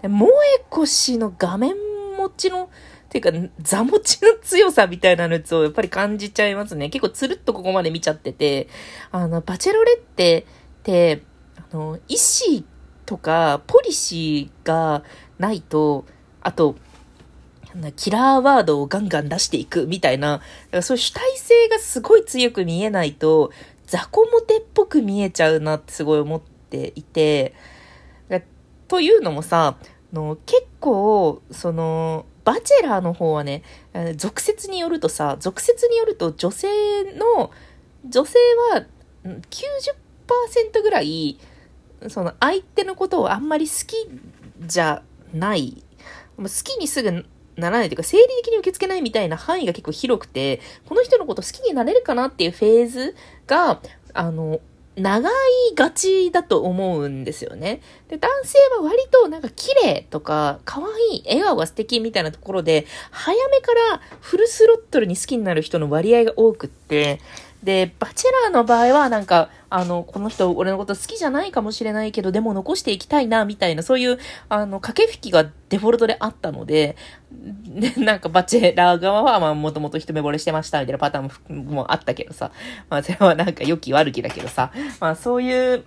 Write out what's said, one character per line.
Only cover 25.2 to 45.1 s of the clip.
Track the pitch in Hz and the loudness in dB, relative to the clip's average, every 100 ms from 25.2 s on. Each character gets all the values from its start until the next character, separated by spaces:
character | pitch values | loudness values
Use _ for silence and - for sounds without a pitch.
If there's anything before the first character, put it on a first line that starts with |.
え | 196 | -4
ち | - | 0
ゃ | 160 | 2
う | 160 | 2
な | 151 156 | 0 -4
っ | |
て | - | -6
す | - | -8
ご | 151 151 | 0 0
い | |
思 | 147 160 | 0 -8
っ | - _ _ | -10 _ _
て | 139 135 - | -10 -10 -12
い | |
て、 | - 165 156 147 131 - - - - - - - _ | -8 0 2 2 -2 -8 -20 -20 -20 -20 -20 -20 _
だ-、 | 185 - _ _ _ _ | -8 -8 _ _ _ _
と | 370 | 0
い | 320 | 4
う | 440 | 4
の | 208 | 4
も | 147 | -6
さ、 | 165 170 151 - | 0 2 2 -2
あ | - _ _ 160 | -20 _ _ -8
の、 | 151 156 - | -8 -8 0
結 | 494 494 - | 0 0 -6
構、 | 294 202 208 208 170 156 _ | -2 2 4 4 2 -2 _
そ | 175 175 | -8 -6
の、 | 160 160 160 160 160 - _ | -4 -4 -4 -4 -6 -10 _
バ | - 294 | -2 -2
チ | - 571 | 4 4
ェ | 330 | 4
ラ | 202 | 0
ー | |
の | 180 | -2
方 | 175 165 | -2 0
は | 151 | 0
ね、 | 143 139 - - - | -4 -8 -12 -20 -14
あ | 175 | -8
の、 | 170 156 | -8 -6
俗 | 208 - | -8 -4
説 | - 427 392 | -4 -4 -6
に | 370 | -6
よ | 330 | -4
る | 330 | -2
と | - | -4
さ、 | - 147 139 | -2 -4 -4
俗 | 185 - | -6 -4
説 | - 480 480 | 0 2 2
に | 466 | 2
よ | 440 | -2
る | - | -2
と | 165 | -6
女 | 156 180 | -4 -6
性 | - 392 415 415 403 | -4 -4 0 0 -2
の、 | 392 359 440 440 - - - - _ _ 262 | -6 -2 0 2 0 -8 -20 -20 _ _ -2
女 | 240 | 0
性 | 294 480 480 466 480 | 2 4 6 4 2
は、 | 311 156 _ _ _ - | 0 -2 _ _ _ -16
う | |
ん、 | - - | -16 -16
九 | - 554 554 | -12 -8 -6
十 | 523 571 _ _ - | -8 -10 _ _ -2
パ | 480 466 | -2 0
ー | |
セ | 494 | -2
ン | 440 | 0
ト | 440 | 0
ぐ | 415 | 2
ら | 403 | 0
い、 | 302 165 151 139 - - _ - _ - 214 | -2 -4 -6 -8 -20 -20 _ -20 _ -18 -12
そ | 214 | -6
の、 | 175 - | -6 -2
相 | 269 381 | -2 -2
手 | - - | -4 -6
の | 381 381 | -4 -6
こ | 381 | -4
と | 370 | -2
を | - | -2
あ | 208 | -2
ん | 294 | -2
ま | 311 | -2
り | 311 | -2
好 | - - | -6 -6
き | 440 403 254 - - - - 165 | -8 -8 -16 -20 -20 -20 -18 -6
じ | - | -2
ゃ | 160 147 - | -2 -4 -10